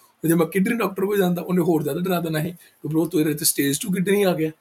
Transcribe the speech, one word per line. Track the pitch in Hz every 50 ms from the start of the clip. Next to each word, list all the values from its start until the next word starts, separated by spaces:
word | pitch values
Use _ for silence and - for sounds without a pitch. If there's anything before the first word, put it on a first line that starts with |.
| _ _ _ _
ਤੇ | - 156
ਜੇ | 165
ਮੈਂ | 175 160
kidney | 160 - 196 190 233 240
doctor | 226 208 190 - - 196
ਕੋਲ | 202 208 196
ਜਾਂਦਾ, | 185 180 175 170
ਉਹਨੇ | 165 - 180 185
ਹੋਰ | 165 180 165 151
ਜ਼ਿਆਦਾ | 143 143 143 170
ਡਰਾ | 180 185 180 170
ਦੇਣਾ | 170 160 156 151
ਸੀ | 156 170
ਕਿ | 175 - - - _ _ - 156
"ਬ੍ਰੋ, | 156 156 175
ਤੇਰੇ | 160 - 156 156 156 147
ਤੇ | 151 160
ਸਟੇਜ | - - - 143 139 139 147
two | - -
kidney | 180 202 175 202 196 202
ਆ | 202 185 170
ਗਿਆ | 151 156 156 156 _